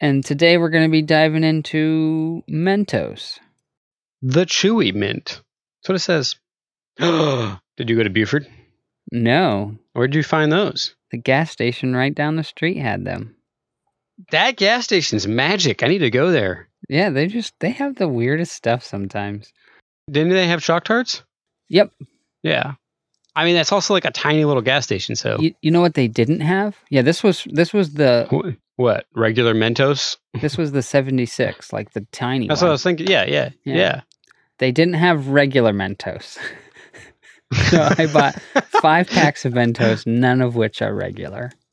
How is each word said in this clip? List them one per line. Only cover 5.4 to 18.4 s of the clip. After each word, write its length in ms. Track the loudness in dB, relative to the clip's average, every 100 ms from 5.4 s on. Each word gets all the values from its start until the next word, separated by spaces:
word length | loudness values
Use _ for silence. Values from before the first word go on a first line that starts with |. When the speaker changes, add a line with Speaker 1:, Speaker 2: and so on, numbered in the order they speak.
| _ _ _ _
Speaker 2:
That's 60 | -4
what 80 | -2
it 20 |
says. 380 | 0 -2 -2 -8 _ _ _ _ _ -2
<gasps> 0 |
Did 920 | 0 2 0 0 -4 -8 _ -10 -2
you 60 | 0
go 60 |
to 40 | 0
Buford? 380 | 0 0 -2 -4 -18 _ _ _ _ -8
Speaker 1:
No. 640 | -2 2 2 2 0 -4 -12 _
Speaker 2:
Where'd 220 | -2 0
you 80 | 0
find 280 | 0 2 2
those? 440 | 2 0 -4 -10 -12 _
Speaker 1:
The 80 | -6
gas 320 | 0 0 0
station 440 | -2 -4 -2 -2
right 200 | 0 -2
down 220 | -2 -2 -2
the 60 |
street 360 | -6 -6 -6 -4
had 260 | -4 -4
them. 320 | -6 -8 -10 _ _ _ _ _ _ _ _ -20 -2
Speaker 2:
That 260 | 0 0 2
gas 280 | 0 0
station's 440 | 0 -2 0 -4 -2
magic. 540 | 0 0 0 -2 0
I 60 | 0
need 100 | 0
to 100 | 0
go 220 | 2 2
there. 380 | 2 0 -6 -12 _ -4
Speaker 1:
Yeah, 220 | 0 0
they 160 | 0 -2
just, 260 | -4 -8 -6
they 80 | -6
have 240 | -4 -6 -4
the 120 | -2
weirdest 440 | -2 -2 -2